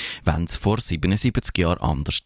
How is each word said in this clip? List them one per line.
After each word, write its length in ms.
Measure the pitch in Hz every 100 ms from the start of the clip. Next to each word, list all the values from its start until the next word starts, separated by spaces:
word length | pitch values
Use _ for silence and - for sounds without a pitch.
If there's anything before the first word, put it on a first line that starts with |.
| - -
wenn's 340 | - 78 85 -
vor 240 | 101 110
siebenundsiebzig 760 | - 80 90 104 123 123 -
Jahren 220 | - 85 87
anders 440 | - 71 76 -